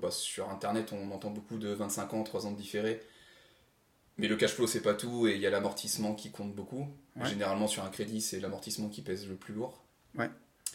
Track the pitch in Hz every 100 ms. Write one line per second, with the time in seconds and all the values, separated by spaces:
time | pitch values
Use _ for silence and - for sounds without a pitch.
0 | 90 - - - 95 95 101 110 107 104
1 | 98 98 104 104 - 113 107 104 101 104
2 | 101 110 110 120 107 101 - 104 110 113
3 | - - - - - - _ _ _ _
4 | _ - 104 107 110 - 120 110 104 101
5 | 120 120 113 98 98 98 101 - 110 -
6 | 107 107 - - 101 98 98 123 143 -
7 | - - 123 101 98 98 107 - 95 -
8 | 104 110 107 95 95 95 - 107 107 -
9 | - 92 101 92 - 107 131 - - _
10 | _ - 117 - - _ -